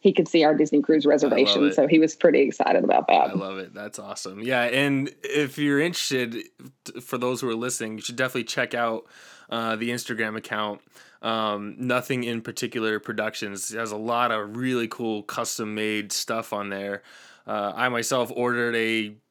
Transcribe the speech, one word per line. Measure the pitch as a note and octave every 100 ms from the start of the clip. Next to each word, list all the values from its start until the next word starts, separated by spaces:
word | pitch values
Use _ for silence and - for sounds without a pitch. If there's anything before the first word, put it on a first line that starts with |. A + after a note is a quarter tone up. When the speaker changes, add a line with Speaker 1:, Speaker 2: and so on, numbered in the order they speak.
Speaker 1:
he | G3+
could | F#3+ D#3+
see | E3+
our | D3+
Disney | D3 D3+ D3
cruise | C#3+ D#3+ C#3+
Speaker 2:
I |
love | D3
Speaker 1:
reservation, | C#3+ A#2+ C3+ -
Speaker 2:
it. | D3
Speaker 1:
so | D3+ C3
he | D#3+
was | D#3 -
pretty | F3 D3
excited | C#3 - - -
about | - - -
that. | E2 C2
Speaker 2:
I |
love | - F#2+ F#2+
it. | F#2
That's | F#2 G#2 -
awesome. | G2+ G2 G2 G2
Yeah, | A2+ B2+
and | A#2+ B2+ C#3+ C#3 C#3 -
if | C#3 D3 C#3+ C3+
you're | D3 C#3+
interested, | E3 F3 - C3 A#2+ A2+ - _ B2+ _
t-, | - -
for | B2+ B2+
those | B2 B2+
who | C3
are |
listening, | A2+ B2 B2+ A2+ A2
you |
should | - C3+
definitely | C3 C3
check | B2+ - B2
out, | A#2+ A#2 A2+ - - - - -
uh, | A2+ A2+ A2
the | A#2
Instagram | A#2+ - A2+ A2 A2
account, | - G#2+ G#2+ G#2 _ - - _
um, | A2+ A2+ G#2+ G#2 G#2 -
Nothing | B2 B2 B2 C3
in | A#2+ A#2
Particular | A2+ A2+ B2+ B2 A2 G#2+
Productions. | - A2 A2 G#2+ G#2 G2 -
It | A2
has | A2+
a | G#2+
lot | A2 A#2 A#2+
of | A2 G#2 A2
really | B2+ B2+ A#2
cool | - A#2 G#2+
custom-made | G#2 - A2+ - A2 G#2+ G#2+ G#2+ G#2
stuff | - - A#2 A2
on | G#2 G2+
there. | G2 G2+ G2+ - - - - -
Uh, | G#2+ G2+ E2+
I | B2+
myself | A#2+ A#2 C3 A#2
ordered | B2 A#2+ A#2+ A#2+
a | A#2 A2+ A2+ G#2+ G#2+ _